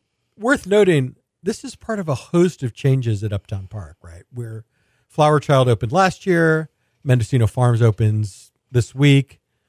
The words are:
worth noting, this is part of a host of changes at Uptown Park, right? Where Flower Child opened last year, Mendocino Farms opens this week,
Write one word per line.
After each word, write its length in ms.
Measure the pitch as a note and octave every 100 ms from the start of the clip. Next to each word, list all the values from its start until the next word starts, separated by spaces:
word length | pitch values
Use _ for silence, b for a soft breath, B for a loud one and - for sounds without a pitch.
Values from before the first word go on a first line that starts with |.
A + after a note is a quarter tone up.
| _ _ _ _
worth 280 | G#3+ C#4 F3+
noting, 500 | G3+ F#3+ D#3+ B2+ - _ _
this 220 | F3 A#3
is 120 | C4+ -
part 240 | - A3
of 80 | D#3+
a 60 | B2+
host 480 | - F3 F3+ -
of 100 | C3
changes 500 | - C#3 C3+ A#2 G#2
at 80 | G#2+
Uptown 340 | G2+ - G2 F#2+
Park, 300 | A2 D#2+ -
right? 220 | - F2 _
Where 320 | B2 A#2 A2 - _ _ _ _
Flower 320 | - D3+ D3+
Child 280 | - C#3 B2+
opened 220 | A#2 A2+
last 340 | D3+ F#3+ - -
year, 440 | E3+ E3 D#3+ D#3 _ _ _
Mendocino 440 | C#3+ B2 A2+ C3+ A2
Farms 340 | - B2 A#2
opens 680 | A#2 G2+ A2 G#2+ G#2 - - _ _
this 240 | B2 A2 C3
week, 440 | C#3+ C#3 C3+ _ _ _